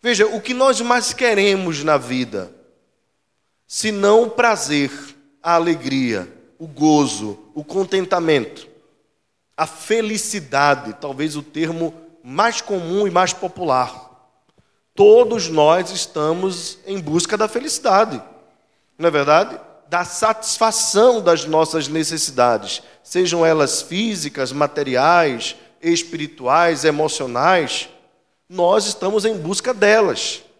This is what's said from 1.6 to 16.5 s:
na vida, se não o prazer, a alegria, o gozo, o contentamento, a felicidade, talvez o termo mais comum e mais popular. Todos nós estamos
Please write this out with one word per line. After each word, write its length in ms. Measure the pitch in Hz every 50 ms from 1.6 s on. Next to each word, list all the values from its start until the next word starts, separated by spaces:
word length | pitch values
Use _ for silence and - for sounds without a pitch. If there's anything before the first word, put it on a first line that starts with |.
| 185 175 160 143 143
na 140 | 160 151
vida, 580 | 143 127 120 127 127 127 113 107 101 92 87 - _ _ _ _ _ _ _ _ _ _ _ _ _ _ _ _ _ _ _ _ _ _
se 240 | _ - - - 220
não 340 | 214 202 196 202 208 226 240
o 60 | 226
prazer, 600 | 220 - 240 233 220 165 - 139 151 147 143 135 - - - - - _ _ _ _ _ -
a 120 | 165 170
alegria, 760 | 170 165 170 160 151 127 135 135 135 131 120 110 98 90 87 - - - _ _ _
o 80 | 160
gozo, 720 | 160 143 127 151 156 151 147 143 127 101 101 107 107 101 - - _ _
o 100 | 147 147
contentamento, 1040 | - 135 190 190 185 - 190 185 185 190 180 170 160 156 139 113 - - - - - _ _ _ _ _ _ _ _ _ _ _ _ _ _ _ _ _
a 100 | - 156
felicidade, 1300 | 156 - - - - 214 226 226 214 220 208 - - - 208 156 127 127 139 143 147 143 131 110 107 104 -
talvez 360 | - 147 135 131 151 156 147
o 60 | 151 143
termo 520 | - _ 156 165 160 165 165 165 160 - - - - _ _ _
mais 380 | 123 131 156 208 233 226 -
comum 460 | - - 208 185 170 165 175 202 208
e 40 | 196
mais 220 | 170 180 185 175 -
popular. 760 | - - 180 - - 180 156 131 127 127 123 - - - - _ _ _ _ _ _ _ _ _ _ _ _ _ _ _ _ _
Todos 540 | - 202 208 214 240 247 214 233 226 175 165
nós 420 | 160 156 147 151 165 185 180 180
estamos 880 | 190 180 - - - 156 151 151 165 180 190 190